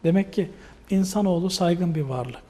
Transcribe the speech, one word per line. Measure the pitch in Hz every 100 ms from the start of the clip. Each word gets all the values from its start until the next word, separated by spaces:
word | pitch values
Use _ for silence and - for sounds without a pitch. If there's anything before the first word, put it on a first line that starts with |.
Demek | 165 185 190
ki | - 180 - - - -
insanoğlu | 190 190 208 196 175 180
saygın | 185 175 175 175 156
bir |
varlık. | 139 131 123 117 -